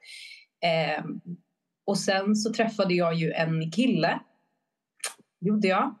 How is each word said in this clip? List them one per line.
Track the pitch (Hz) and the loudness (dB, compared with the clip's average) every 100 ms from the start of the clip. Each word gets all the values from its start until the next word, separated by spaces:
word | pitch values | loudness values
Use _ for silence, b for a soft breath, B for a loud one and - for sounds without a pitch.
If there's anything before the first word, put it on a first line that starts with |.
| B B B B B _ | B B B B B _
Ehm, | 170 160 151 151 165 - 175 175 _ _ _ _ - | 0 0 0 -2 -6 -10 -12 -14 _ _ _ _ -4
och | 196 | -2
sen | - 190 196 214 | 0 0 2 0
så | 226 | 0
träffade | 220 226 220 185 | 0 0 0 2
jag | 175 170 | 2 2
ju | 165 160 | 2 0
en | 160 160 160 160 | 0 0 0 0
kille, | 190 262 185 160 - - _ _ _ _ _ _ _ - - _ _ | 0 2 4 2 0 -6 _ _ _ _ _ _ _ -14 -14 _ _
gjorde | 175 214 196 | -2 2 2
jag, | 185 277 - | 2 0 -4